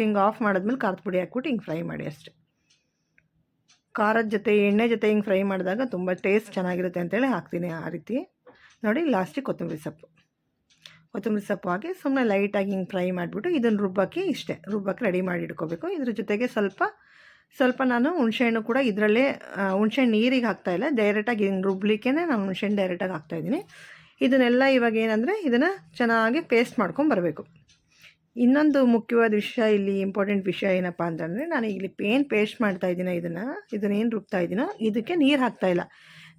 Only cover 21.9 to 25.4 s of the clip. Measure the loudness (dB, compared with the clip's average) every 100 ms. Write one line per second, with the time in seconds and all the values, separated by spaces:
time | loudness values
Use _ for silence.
21.9 | 0 0 0 0 0 -2 -2 -2 0 0
22.9 | -2 -4 -6 -8 -6 -4 -4 -6 -16 -20
23.9 | -20 -20 _ 2 4 4 4 4 4 2
24.9 | 2 0 0 0 0